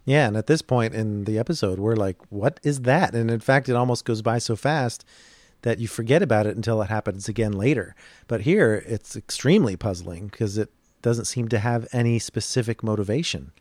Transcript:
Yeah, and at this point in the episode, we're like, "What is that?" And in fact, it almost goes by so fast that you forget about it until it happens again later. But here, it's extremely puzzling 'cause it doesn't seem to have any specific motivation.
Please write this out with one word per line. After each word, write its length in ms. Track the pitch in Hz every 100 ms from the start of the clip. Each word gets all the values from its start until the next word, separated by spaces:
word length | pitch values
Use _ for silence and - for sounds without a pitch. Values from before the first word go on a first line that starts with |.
Yeah, 220 | - 147 123
and 80 | 107
at 100 | 107
this 160 | 156
point 320 | - 123 113
in 300 | 110 110 104
the 140 | 101 107
episode, 400 | 117 151 101 92
we're 180 | 107 113
like, 220 | 95 90 -
"What 280 | 104 110 -
is 180 | 147 139
that?" 320 | 123 156 185
And 160 | 117 113
in 100 | 117
fact, 280 | - 135 131
it 80 | 120
almost 280 | 127 117
goes 160 | - 110
by 180 | 113 117
so 180 | - 110
fast 480 | 139 156 123 - _ - - - _ _
that 160 | 117 113
you 80 | 113
forget 360 | - 113 156
about 220 | 170 110
it 120 | 107 104
until 260 | 113 110
it 60 | 101
happens 380 | 107 104 95 101
again 240 | 110 107
later. 420 | 98 117 139 90 - - - -
But 140 | 113
here, 400 | 117 202 127 107 -
it's 280 | 110 -
extremely 600 | 110 - - 127 208 123 92
puzzling 520 | 110 90 90 85 101
'cause 300 | - 110 104
it 120 | 104 _ _ _
doesn't 220 | 120 117 107
seem 220 | 127 113
to 100 | 110
have 260 | 117 120 117
any 260 | 123 117 117
specific 640 | - 113 - 131 113 113
motivation. 720 | 110 107 98 127 170 73 67 -